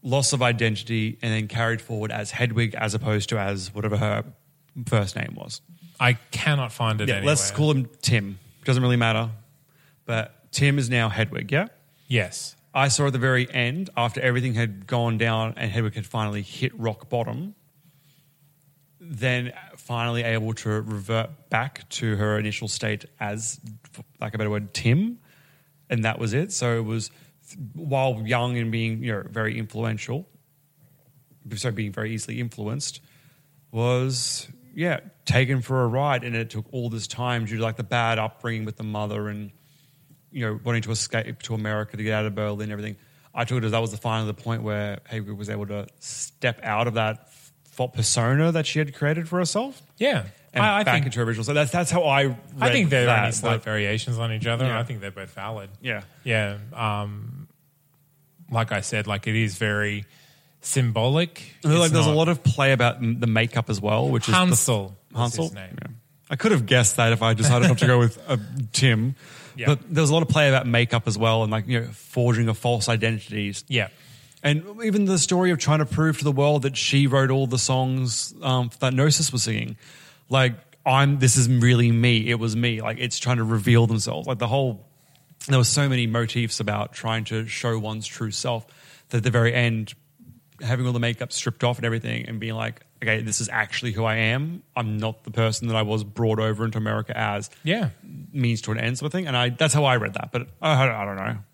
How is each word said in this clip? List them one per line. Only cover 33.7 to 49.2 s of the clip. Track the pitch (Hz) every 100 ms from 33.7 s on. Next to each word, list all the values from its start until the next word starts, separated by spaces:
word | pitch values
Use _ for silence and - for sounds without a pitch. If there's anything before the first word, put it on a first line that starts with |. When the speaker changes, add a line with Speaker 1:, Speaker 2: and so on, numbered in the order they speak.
Speaker 1:
was, | 113 120 123 131 127 - - - - -
yeah, | - 175 147 202 _ -
taken | 127 127 135
for | 113 131
a | 120
ride. | 123 147 131
And | 120
it | 117 113
took | 107 104
all | 131 120
this | 113 107
time | - 123 120
due | 110 110
to, |
like, | 113 107
the |
bad | 107 123 113 113
upbringing | 107 - 120 113
with | 107 -
the |
mother | 110 107 107 107 107
and, | 104 101 - _ _ _ _ _ - _
you | 143 113
know, | 107
wanting | 120 117
to | 107
escape | 113 - 117 110 117
to | -
America | 113 107 107 107 107
to |
get | 107
out | 107
of | 107
Berlin | 101 104 104
and | 107
everything. | 104 107 104 _ _ _
I | -
took | 117 127
it |
as | 110
that | 113
was | 113
the | 104
final, | 117 110 110
the |
point | 101 117 113
where | 110 104 104 101
Hedwig | - 110 101 101
was | 104
able | 104 101
to | 104 98 _
step | - - - _ 123 113
out | 113 107 117
of |
that | 113 107 107 _ - - _ _ -
f-, | 127
persona | - 110 - 117 139 165
that | 165 151
she | 156
had | 147
created | 135 147 160